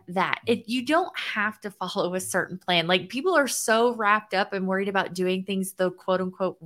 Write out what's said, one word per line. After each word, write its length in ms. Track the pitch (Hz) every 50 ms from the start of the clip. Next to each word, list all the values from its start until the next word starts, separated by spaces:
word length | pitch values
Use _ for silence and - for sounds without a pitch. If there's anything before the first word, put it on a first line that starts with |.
| - -
that. 320 | 175 190 175 151 - - -
It, 240 | 196 240 226 - -
you 160 | 233 254 240
don't 340 | 247 302 339 370 - - -
have 400 | - - - 220 202 214 214 - -
to 80 | 208
follow 440 | - _ 185 180 - 202 180 180 180
a 60 | 185
certain 380 | 185 - - 190 170 - 175 185
plan. 280 | - - 180 175 165
Like, 220 | 165 185 185 180 185
people 260 | - 254 269 370 370
are 140 | 311 277 240
so 460 | - - - - 220 226 233 247 233
wrapped 400 | 220 220 202 208 214 208 - -
up 180 | 190 202 196 -
and 140 | 196 190
worried 220 | 190 190 190 196 202
about 260 | 190 196 180 - 170
doing 280 | 185 185 185 185 185 190
things 300 | - 196 190 190 190 -
the 180 | - 185 180
quote 300 | 180 - - - 185 185
unquote 380 | 185 185 185 - 190 180 180 - 165